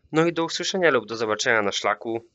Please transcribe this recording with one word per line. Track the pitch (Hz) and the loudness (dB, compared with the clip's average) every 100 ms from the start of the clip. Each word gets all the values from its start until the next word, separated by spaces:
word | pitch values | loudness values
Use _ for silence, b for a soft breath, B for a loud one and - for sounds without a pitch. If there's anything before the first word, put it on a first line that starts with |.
| _ | _
No | 156 170 | 0 0
i | |
do | 165 165 | 0 -4
usłyszenia | - 175 196 170 | -4 -4 0 2
lub | 127 107 | 2 0
do | 113 | -4
zobaczenia | 110 104 131 113 | -2 0 2 2
na | 101 | 2
szlaku, | - 104 104 117 113 - | 0 -2 -2 -4 -6 -8